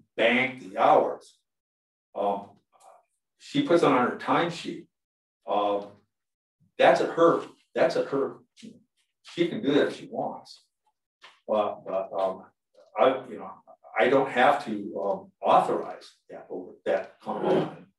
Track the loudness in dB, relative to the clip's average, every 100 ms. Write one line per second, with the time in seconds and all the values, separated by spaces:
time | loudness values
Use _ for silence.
0 | _ -2 2 2 0 -6 -12 0 4 4
1 | 4 -4 -14 _ _ _ _ _ _ _
2 | _ -6 -4 -4 -8 _ _ _ -20 -20
3 | _ _ _ _ -6 -4 2 4 4 2
4 | 0 -4 -2 0 0 -4 -10 -12 -14 _
5 | _ _ _ _ -4 -2 0 -2 -6 -18
6 | _ _ _ _ _ _ _ _ 4 4
7 | 0 4 4 4 -2 _ _ 0 0 2
8 | -2 -2 -4 -6 _ _ -20 -20 _ _
9 | _ _ -16 -2 -2 -2 0 2 2 -2
10 | -10 -8 -8 -8 -18 -20 _ _ _ _
11 | _ _ -20 _ -4 -2 -2 -4 -6 -6
12 | -6 -4 -4 -6 -14 _ _ _ _ 2
13 | 2 2 -8 -14 -16 -18 _ -20 -12 0
14 | 4 4 2 2 4 2 -2 -8 -8 -6
15 | -4 -6 -8 _ 4 4 4 -2 -6 -14
16 | -18 _ _ -20 -14 -14 -14 -12 -2 -2
17 | -4 _ -12 -6 0 0 0 -8 -20